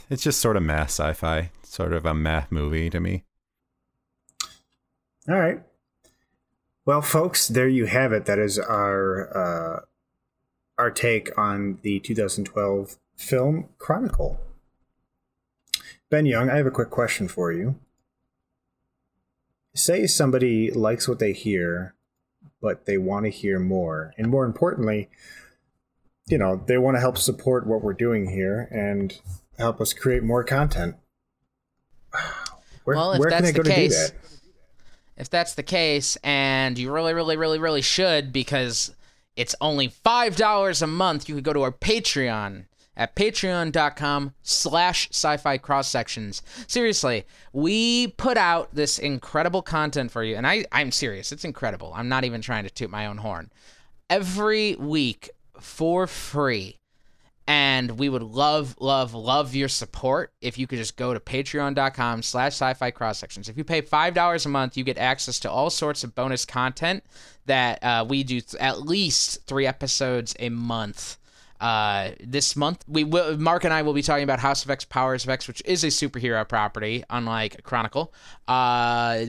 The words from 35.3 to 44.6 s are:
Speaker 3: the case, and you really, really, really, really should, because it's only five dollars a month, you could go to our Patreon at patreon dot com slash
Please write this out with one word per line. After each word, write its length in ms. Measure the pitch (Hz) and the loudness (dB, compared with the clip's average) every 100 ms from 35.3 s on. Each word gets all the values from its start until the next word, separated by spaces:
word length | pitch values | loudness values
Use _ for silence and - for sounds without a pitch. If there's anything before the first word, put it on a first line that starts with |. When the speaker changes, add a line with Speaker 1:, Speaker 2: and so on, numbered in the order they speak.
| 175 170 - | 0 0 -4
Speaker 3:
the 80 | |
case, 540 | 135 180 160 143 135 - | -2 0 2 2 0 -2
and 560 | 143 139 135 135 131 123 | 0 2 2 2 0 0
you 100 | 127 | -2
really, 220 | 151 165 | 0 0
really, 220 | 165 160 156 | 0 0 0
really, 240 | 160 156 | 0 2
really 220 | 160 147 | 2 0
should, 500 | 131 - 185 151 139 | 0 2 4 2 0
because 640 | 131 123 139 123 113 - - - _ _ - | -2 0 0 0 -2 -4 -8 -20 _ _ -6
it's 200 | 120 135 | -4 0
only 300 | 151 147 127 | 0 2 0
five 480 | - 196 240 233 170 | 2 2 4 2 2
dollars 440 | 214 208 196 147 | 2 4 2 0
a 60 | 160 | -2
month, 400 | 165 185 151 - | 0 0 0 -4
you 80 | 147 | -4
could 80 | |
go 100 | 139 | -2
to 100 | 147 | 0
our 80 | 131 | 0
Patreon 920 | - - 226 - 143 123 110 101 98 98 _ _ - | 0 0 2 2 0 0 -2 -4 -8 -18 _ _ -4
at 200 | 117 - | -4 0
patreon 560 | 208 214 190 180 165 | 0 0 -2 0 0
dot 240 | 160 147 143 | 2 0 0
com 380 | 147 143 139 - | -2 0 -2 -8
slash 640 | - - | -4 -2